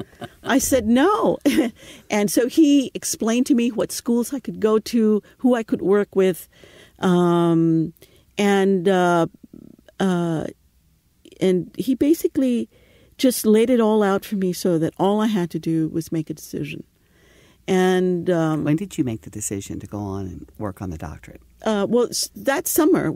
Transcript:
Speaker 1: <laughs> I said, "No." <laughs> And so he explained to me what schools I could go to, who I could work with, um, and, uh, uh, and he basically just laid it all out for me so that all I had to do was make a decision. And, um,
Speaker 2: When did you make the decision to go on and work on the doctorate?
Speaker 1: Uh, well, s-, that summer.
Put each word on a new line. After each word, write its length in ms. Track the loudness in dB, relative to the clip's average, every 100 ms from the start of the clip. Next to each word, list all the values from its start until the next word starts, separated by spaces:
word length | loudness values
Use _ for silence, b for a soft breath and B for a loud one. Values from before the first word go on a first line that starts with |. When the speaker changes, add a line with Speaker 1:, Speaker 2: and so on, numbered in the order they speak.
| -16 -16
Speaker 1:
<laughs> 240 | -18 -12
I 160 | -2 0
said, 280 | 2 0 2
"No." 520 | 4 4 2 0 0
<laughs> 260 | 2 2 0 B B B -6
And 200 | -2 0
so 180 | 0 0
he 420 | 4 4 4 0
explained 520 | -6 -8 -4 0 0 2
to 80 |
me 160 | 0 0
what 220 | -2 -6
schools 400 | -4 -2 -2 -2
I 80 | -6
could 200 | -10 -2
go 180 | 0 0
to, 440 | 0 0 2 2 b _
who 160 | 0
I 80 | 0
could 200 | 0 -2
work 320 | 2 2 2 0
with, 320 | 0 0 -10 B B B B -4
um, 920 | 2 4 4 2 2 2 2 0 -2 -8 b b b -2
and, 500 | 0 2 2 2 2
uh, 380 | 2 2 2 0 -4 -20 -20 -20 -20 _ -4
uh, 440 | -2 0 -2 -4 -6 -12 _ _ _ _ _ _ _ -2
and 300 | 0 0 -2 -6
he 180 | -4
basically 720 | 0 2 2 0 0 0 0 -4 b b b b 0
just 280 | 0 2 4
laid 240 | 4 4
it 100 | 4
all 220 | 4 2
out 220 | 2 0
for 120 | -2 -4
me 160 | -2
so 260 | -2 0 0
that 140 | 0 0
all 220 | 0 2
I 60 | 0
had 240 | 0 -2
to 80 | -4
do 300 | -4 -2 -2
was 240 | -4 -6
make 160 | -6 -6
a 40 |
decision. 500 | -12 -12 -10 -10 -12 -18 _ b b b b b b -2
And, 640 | 2 2 2 0 0 0
um, 340 | 0 0 0
Speaker 2:
When 120 | 0 -2
did 200 | -2 -4
you 80 |
make 180 | -4 -6
the 80 | -10
decision 500 | -12 -8 -8 -8 -12
to 60 | -10
go 120 | -8
on 280 | -8 -8 -10
and 200 | -12 -16 -12
work 220 | -10 -8
on 100 | -10
the 80 | -10
doctorate? 420 | -12 -14 -20 -20 _ _
Speaker 1:
Uh, 220 | -4 -2 0
well, 180 | 0 -2
s-, 200 | -4 -10 -6
that 320 | -4 -4 -2
summer. 440 | 0 2 2 0